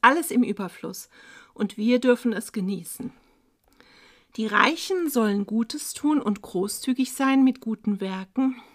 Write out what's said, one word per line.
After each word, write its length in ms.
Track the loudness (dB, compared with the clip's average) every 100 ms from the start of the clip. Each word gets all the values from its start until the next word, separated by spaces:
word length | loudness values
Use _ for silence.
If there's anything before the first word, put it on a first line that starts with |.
alles 300 | 6 6 2
im 120 | 0
Überfluss 680 | 0 -2 -10 -10 -12 -12 -18 -20 -20 -20 -18
und 220 | -6 -6 -2
wir 240 | 2 4
dürfen 320 | 4 2 0
es 220 | -4 -6
genießen. 580 | -6 -4 -6 -8 -12 -12 -14 _ _ _ _ _ _ _ _ -20 _ _ -6
Die 100 | 0
Reichen 640 | 4 4 2 -2 -2 0
sollen 360 | 0 2 0 -2
Gutes 480 | -2 -4 -6 -10
tun 280 | -4 0 0
und 200 | 0 -4
großzügig 720 | -4 -4 -4 -4 -4 -2 -2
sein 300 | 0 2 4
mit 160 | 4 2
guten 400 | -4 -4 -2 -2
Werken, 640 | -4 -6 -6 -2 -2 -2 -10